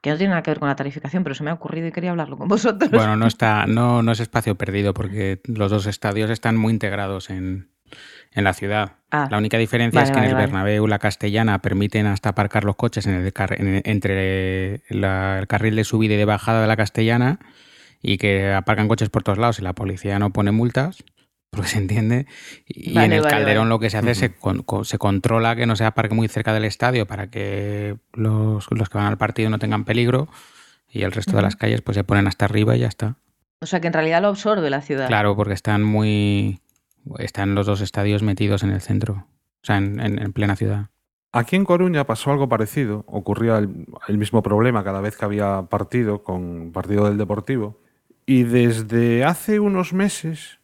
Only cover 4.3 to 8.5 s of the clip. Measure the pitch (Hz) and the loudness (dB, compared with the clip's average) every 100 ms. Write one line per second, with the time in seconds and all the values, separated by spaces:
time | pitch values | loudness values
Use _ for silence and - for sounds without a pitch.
4.3 | 120 110 95 98 98 101 95 101 101 98 | -2 0 -2 -2 0 0 -2 -4 -2 -4
5.3 | 95 - 110 98 104 98 98 107 101 110 | -4 -6 -2 2 2 0 -2 -2 -2 -2
6.3 | 113 117 113 110 110 104 101 98 95 - | -2 0 2 2 0 -2 -4 -4 -6 -8
7.3 | 95 92 95 92 _ _ - - - - | -8 -6 -6 -10 _ _ -20 -20 -20 -12
8.3 | - 101 | -2 0